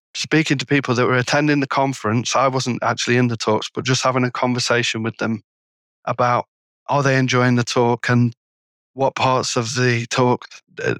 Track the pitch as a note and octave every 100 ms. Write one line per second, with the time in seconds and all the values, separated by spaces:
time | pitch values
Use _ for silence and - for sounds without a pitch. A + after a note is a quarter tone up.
0 | _ - - D#3 D#3 C#3 A#2+ C#3+ B2+ A#2+
1 | B2+ B2+ A#2+ D3 D3+ C#3+ C3 C#3 C3+ C3
2 | G#2+ A#2 - A#2+ C3 C3 B2+ A#2 A#2 A2+
3 | - B2 B2 A2+ - G#2+ - - B2+ C3
4 | C3 B2+ B2 - B2+ A#2+ - A#2+ A#2 A2+
5 | A2 - A2 G#2+ - _ _ _ _ _
6 | - A#2+ B2 A#2+ - _ _ _ - C#3
7 | C3+ C3 B2+ B2+ B2 B2 A2+ B2+ A#2+ A#2+
8 | - A#2+ A#2+ - _ _ _ _ _ B2+
9 | C3+ - C3+ B2+ - C3 A2+ B2 B2+ A#2
10 | A#2 - B2 A#2+ - - _ - -